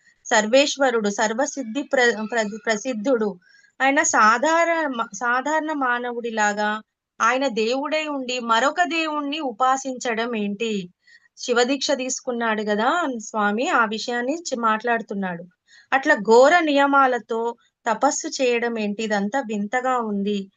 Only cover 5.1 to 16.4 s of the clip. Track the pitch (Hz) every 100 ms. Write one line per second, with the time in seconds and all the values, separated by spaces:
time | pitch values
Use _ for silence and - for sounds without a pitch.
5.1 | - 240 254 277 311 302 302 254 240 247
6.1 | 240 233 220 208 202 208 214 - _ _
7.1 | - 220 262 277 220 220 262 294 311 302
8.1 | 277 247 254 233 226 269 330 330 330 320
9.1 | 302 285 311 269 214 254 262 269 254 247
10.1 | 220 233 226 202 202 226 208 180 _ _
11.1 | - _ - - 240 247 277 - 269 254
12.1 | - - 233 233 214 214 208 240 349 294
13.1 | 240 - 220 208 208 330 277 220 214 247
14.1 | 240 247 330 339 247 226 214 240 226 220
15.1 | 202 185 170 180 _ _ - _ 269 294
16.1 | 262 202 233